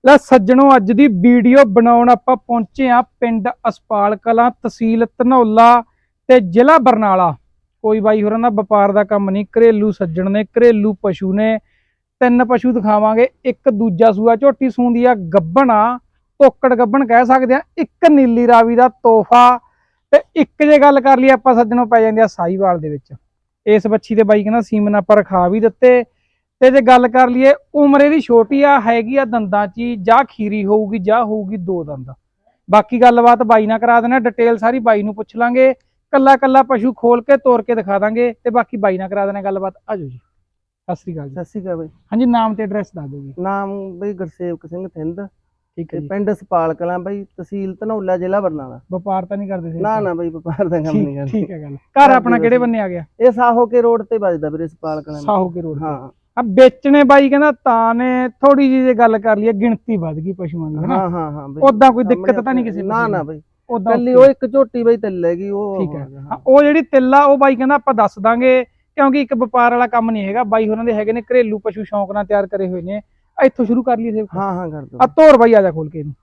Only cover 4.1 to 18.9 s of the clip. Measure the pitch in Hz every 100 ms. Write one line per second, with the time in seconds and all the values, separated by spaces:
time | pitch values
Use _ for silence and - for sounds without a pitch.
4.1 | 214 233 233 240 - 226 - 226 226 226
5.1 | - 247 262 220 220 233 240 233 _ _
6.1 | _ - 254 185 190 262 320 254 220 214
7.1 | 185 175 135 _ _ _ _ 214 220 214
8.1 | 214 208 226 240 208 196 208 202 196 202
9.1 | 208 196 196 202 226 233 214 214 190 180
10.1 | 160 190 202 202 233 240 220 208 202 202
11.1 | 175 190 196 220 220 _ _ _ _ _
12.1 | _ 247 240 240 247 254 226 208 208 214
13.1 | 220 254 _ 262 - 277 208 226 170 226
14.1 | 196 226 226 277 247 262 233 247 233 247
15.1 | 226 170 190 165 202 269 214 226 247 _
16.1 | _ _ _ 285 - 262 240 233 269 247
17.1 | 233 247 262 254 262 - - 311 _ 339
18.1 | 285 254 233 240 233 233 233 247